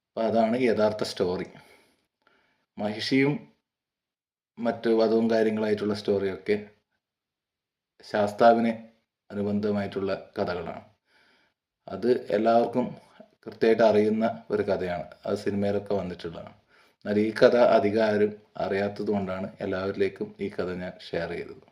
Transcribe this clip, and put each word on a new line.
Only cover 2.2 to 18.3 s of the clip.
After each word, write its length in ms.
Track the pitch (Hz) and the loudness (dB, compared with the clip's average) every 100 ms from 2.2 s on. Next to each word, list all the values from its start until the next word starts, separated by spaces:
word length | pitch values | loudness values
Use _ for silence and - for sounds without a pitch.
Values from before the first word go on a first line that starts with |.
| _ _ _ _ _ - | _ _ _ _ _ -8
മഹിഷിയും 560 | 104 107 - 135 139 151 - _ _ _ _ _ _ _ _ _ _ - | -6 -6 -2 2 2 0 -8 _ _ _ _ _ _ _ _ _ _ -6
മറ്റ് 320 | 117 110 117 | -4 -2 0
വധവും 360 | 113 113 113 113 | 2 4 2 2
കാര്യങ്ങളായിട്ടുള്ള 640 | 113 110 107 107 104 104 | 2 2 0 -2 0 -2
സ്റ്റോറിയൊക്കെ 640 | 101 - 98 98 92 - 104 - _ _ _ _ _ _ _ _ _ _ _ _ _ - | -4 0 0 0 -6 -2 -4 -4 _ _ _ _ _ _ _ _ _ _ _ _ _ -6
ശാസ്താവിന് 640 | 107 101 - 117 117 117 113 - _ _ _ _ | -2 -2 6 6 8 4 -2 -10 _ _ _ _
അനുബന്ധമായിട്ടുള്ള 840 | 202 202 208 214 202 196 - 139 95 - | -6 -2 -2 0 -2 -4 -4 -4 -6 -8
കഥകളാണ്. 520 | - 98 90 85 - - _ _ _ _ _ _ _ _ _ - | -6 -4 -4 -8 -12 -16 _ _ _ _ _ _ _ _ _ -14
അത് 200 | 98 113 123 - | -6 0 0 0
എല്ലാവർക്കും 560 | 107 110 117 117 127 120 - - - - _ | 0 2 2 2 -2 -4 -8 -20 -20 -20 _
കൃത്യമായിട്ട് 440 | - - 113 110 | -20 0 2 6
അറിയുന്ന 420 | 113 104 107 110 113 - - | 6 6 2 2 0 -2 -4
ഒരു 120 | 104 | -2
കഥയാണ്. 440 | 98 92 90 87 - - | 0 -2 -2 -6 -8 -12
അത് 140 | - 101 | -6 -4
സിനിമയിലൊക്കെ 560 | - 101 101 101 101 | -2 -2 -2 -2 -2
വന്നിട്ടുള്ളതാണ്. 580 | 101 90 87 85 82 - - _ _ _ | -4 -4 -8 -12 -12 -16 -20 _ _ _
എന്നാൽ 240 | _ 104 104 | _ -2 0
ഈ 100 | 107 | 0
കഥ 260 | 110 123 120 120 | 6 6 8 6
അധികം 340 | 113 104 104 | 6 4 2
ആരും 280 | 110 104 208 | 2 2 2